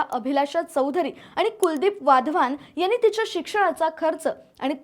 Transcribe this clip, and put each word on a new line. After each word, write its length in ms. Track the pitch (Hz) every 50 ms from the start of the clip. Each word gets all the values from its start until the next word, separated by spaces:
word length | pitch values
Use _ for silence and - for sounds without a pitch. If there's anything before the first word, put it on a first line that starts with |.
| - -
अभिलाषा 520 | - 254 214 262 277 277 285 285 - 339
चौधरी 480 | 339 339 - 294 262 285 269 359 330 262 - - - - -
आणि 120 | - 359 440
कुलदीप 500 | 440 - - 339 320 277 285 403 403 403
वाधवान 540 | 269 285 269 277 233 285 302 359 277 247 277 294 - - -
यांनी 200 | 294 349 381 466
तिच्या 280 | 480 466 440 415 440 453
शिक्षणाचा 600 | 427 - 359 - - - 415 403 349 311 - 330 320 320 -
खर्च 280 | 339 311 320 302 - 262 - - - _ _ -
आणि 140 | - 269 294 269